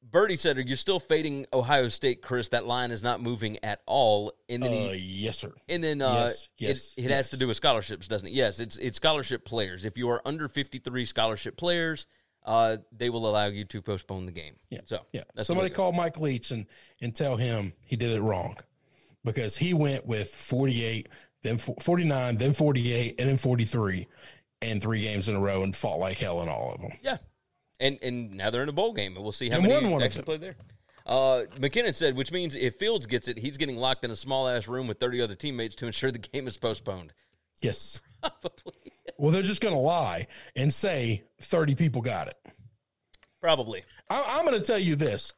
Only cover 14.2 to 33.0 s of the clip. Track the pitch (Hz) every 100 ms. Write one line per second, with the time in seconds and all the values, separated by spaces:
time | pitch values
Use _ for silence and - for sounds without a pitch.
14.2 | 92 85 76 76 _ 113 - 107 - -
15.2 | - - - 175 185 185 185 175 170 156
16.2 | 156 127 - 117 101 - - _ 117 113
17.2 | 143 120 123 113 98 - - 120 120 110
18.2 | 107 95 82 - - _ _ _ _ _
19.2 | 123 110 110 - 175 170 147 135 - 110
20.2 | 101 - - 123 135 117 113 113 - -
21.2 | - _ 110 113 - - - 175 165 135
22.2 | 123 113 127 147 151 131 120 120 117 -
23.2 | 127 135 131 123 110 120 101 92 87 -
24.2 | - - _ _ 113 104 104 110 107 104
25.2 | 95 101 98 98 98 95 110 80 92 95
26.2 | 101 85 85 62 60 - - - 269 233
27.2 | - _ _ _ _ _ 135 139 127 123
28.2 | 113 95 101 120 143 147 226 202 98 92
29.2 | 107 - 123 127 190 285 233 156 123 -
30.2 | - 156 180 - - - _ - - 127
31.2 | 135 127 110 139 139 208 233 147 156 127
32.2 | 135 180 175 135 127 - 208 220